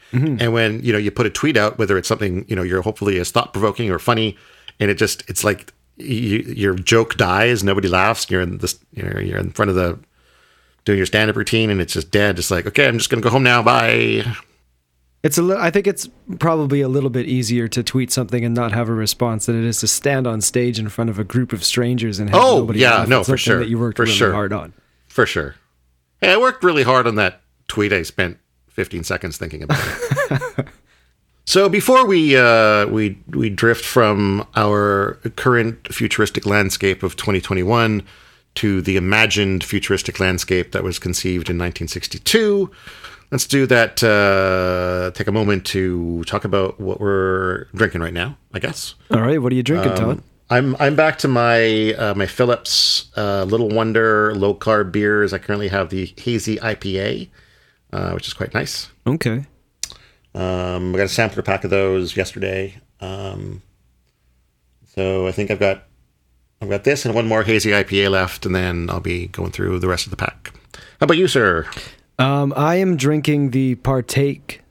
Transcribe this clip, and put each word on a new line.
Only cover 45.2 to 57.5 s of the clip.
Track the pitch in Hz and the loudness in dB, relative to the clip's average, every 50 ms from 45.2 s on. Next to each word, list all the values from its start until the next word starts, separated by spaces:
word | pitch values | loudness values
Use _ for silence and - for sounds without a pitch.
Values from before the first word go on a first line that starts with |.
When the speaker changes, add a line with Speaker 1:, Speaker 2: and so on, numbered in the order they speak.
| - | -4
Speaker 2:
a | 104 | -2
moment | 98 110 107 101 101 95 92 | 0 0 2 2 0 0 -2
to | - - 98 92 92 90 87 85 85 85 85 82 | -4 -2 -2 -2 -2 -2 -2 -4 -4 -4 -6 -6
talk | - - 104 - | -4 -6 -4 -4
about | 104 90 101 95 95 - - | 0 0 0 0 0 -4 -6
what | 104 95 98 - | -6 -6 -6 -4
we're | 107 101 98 95 95 95 92 92 92 92 92 - - - - | -2 -2 0 0 0 0 0 -2 -2 -4 -4 -6 -8 -6 -2
drinking | 95 110 104 - 87 | 0 0 0 0 -2
right | 85 85 87 | -6 -4 -4
now, | 85 90 135 147 - _ _ | -6 -6 -8 -10 -14 _ _
I | - 98 | -10 -6
guess. | - 123 - - - - - _ _ - | -6 -6 -8 -8 -12 -14 -14 _ _ -2
Speaker 1:
All | - 113 | -2 0
right, | 113 123 156 156 | 0 0 0 0
what | 123 123 | 0 0
are | 127 | 0
you | 127 120 | 0 0
drinking, | 127 156 180 190 95 | 0 0 0 0 0
Speaker 2:
Um, | 95 | 0
Speaker 1:
Todd? | - 110 113 - - - _ _ _ _ - | 0 0 -2 -2 -4 -8 _ _ _ _ 0
Speaker 2:
I'm, | 120 123 135 135 127 - | 0 2 2 2 0 0
I'm | 147 139 151 | 0 2 2
back | 147 156 156 151 - | 2 2 2 2 0
to | - | 0
my, | 139 131 120 120 117 117 117 113 113 110 110 110 107 107 | 0 2 2 4 4 4 4 4 4 2 2 0 0 0
uh, | - 120 104 101 | 0 -2 -2 0
my | 101 98 | 0 -2
Phillips, | 95 - - 127 120 120 - - - - - - - - - - - - | -2 0 0 2 2 2 0 -2 -2 0 0 2 2 0 -2 -4 -6 -6
uh, | - 107 101 98 98 95 | -4 -2 -2 0 -2 0
Little | 95 107 113 120 107 | 0 0 0 0 2
Wonder | 107 113 113 113 110 113 110 110 110 107 107 107 107 | 0 0 0 2 2 2 2 4 2 2 2 0 0
low-carb | 101 98 101 98 - - 113 110 107 104 92 | 0 0 0 0 0 0 2 2 2 2 0
beers. | 82 104 104 104 107 104 104 95 | -2 0 0 2 2 2 2 0
I | 95 | -2
currently | 95 - - 104 101 104 | -4 -6 -4 -4 -4 -4
have | 95 92 98 92 85 | -2 -2 -2 -4 -4
the | 92 95 92 - - | -4 -6 -6 -8 -10
Hazy | - - 120 120 110 - 113 107 - | -8 -4 -2 -2 -2 -2 -2 -4 -4
I | - 113 104 | -4 -4 -6
P | - - 98 92 95 | -6 -6 -6 -4 -4
A, | 98 113 123 - - - _ _ _ _ | -4 -4 -4 -6 -8 -14 _ _ _ _